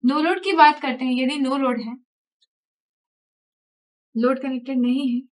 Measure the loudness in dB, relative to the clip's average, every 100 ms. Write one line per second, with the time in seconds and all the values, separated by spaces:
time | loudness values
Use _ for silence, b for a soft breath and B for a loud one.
0 | 0 0 0 -2 -2 6 6 6 -6 -4
1 | -2 0 0 0 -2 0 0 -2 -6 -12
2 | _ _ _ _ _ _ _ _ _ _
3 | _ _ _ _ _ _ _ _ _ _
4 | _ -2 0 0 -4 -8 -4 -2 0 0
5 | 0 -4 -6